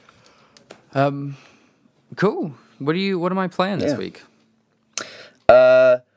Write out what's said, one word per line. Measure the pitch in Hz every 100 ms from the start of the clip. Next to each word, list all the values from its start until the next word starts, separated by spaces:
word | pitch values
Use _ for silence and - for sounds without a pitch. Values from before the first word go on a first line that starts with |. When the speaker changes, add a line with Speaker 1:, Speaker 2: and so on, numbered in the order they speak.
| _ _ _ _ _ _ - - _
Speaker 1:
Um, | 135 139 139 143 139 _ _ _ _ _ _ _ -
cool. | 196 349 170 127 _ -
What | 139
do | 175
you, | 196 180
what | 180
am | 190
I | 185
playing | - 190 190
this | 147
Speaker 2:
Yeah. | 113
Speaker 1:
week? | 92 - _ _ _ _ _ _ _ - - - - _ -
Speaker 2:
Uh, | 123 127 127 127 127 _